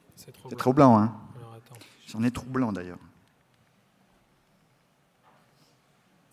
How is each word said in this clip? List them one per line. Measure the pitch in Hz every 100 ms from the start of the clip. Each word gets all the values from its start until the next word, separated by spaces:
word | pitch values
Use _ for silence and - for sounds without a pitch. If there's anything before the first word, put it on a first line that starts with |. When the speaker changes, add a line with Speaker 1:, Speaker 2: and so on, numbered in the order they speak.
| _ -
Speaker 1:
C'est | -
trop | - -
Speaker 2:
C'est | 120
Speaker 1:
blanc. |
Speaker 2:
trop | 127
blanc, | 143 135 110
hein. | 110 - - -
Speaker 1:
Alors, | 113 113
attends. | - - - - -
Speaker 2:
J'en | 107
ai | 120
trop | 120 135
blanc, | 131 120
d'ailleurs. | 92 90 87 - _ _ _ _ _ _ _ _ _ _ _ _ _ _ _ _ _ _ _ _ _ _ _ _ _ _ _ _ _ _ _ _